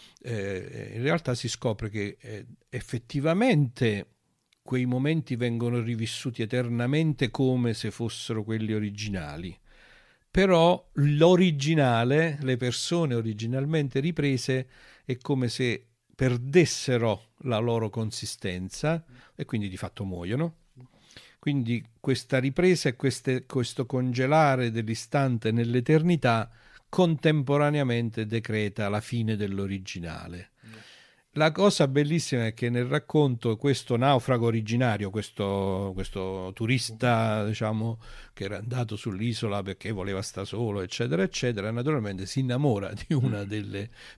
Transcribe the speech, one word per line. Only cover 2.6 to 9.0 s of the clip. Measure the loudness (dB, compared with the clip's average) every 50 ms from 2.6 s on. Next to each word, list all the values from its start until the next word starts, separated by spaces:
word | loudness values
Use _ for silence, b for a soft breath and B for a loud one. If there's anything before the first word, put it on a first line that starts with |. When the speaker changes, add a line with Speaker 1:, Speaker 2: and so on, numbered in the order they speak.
| _ _
Speaker 1:
effettivamente | -10 -10 -10 -6 -8 -8 -8 -4 -6 -2 0 0 2 2 4 4 4 4 2 2 0 0 0 0 0 -2 -6 _ _ _ _ _ _ _ _ _ _ _
quei | _ -4 -2 -2 0
momenti | 0 0 0 0 0 0 0 -2 -2 -4
vengono | -2 -2 -2 -2 -2 -2 -2 -2 -2
rivissuti | -2 -2 -2 -4 -4 -6 -6 -6 -6 -8 -4 -4
eternamente | -4 -2 -2 -2 -2 0 -2 -2 0 0 2 2 2 2 0 0 -2 -4
come | 0 2 2 2 2 2 2 0 0
se | -2 -4 -8
fossero | -6 -4 -6 -6 -6 -8 -8 -6 -6 -6 -4
quelli | -4 -4 -4 -2 -2 -2
originali. | -2 -2 -4 -6 -6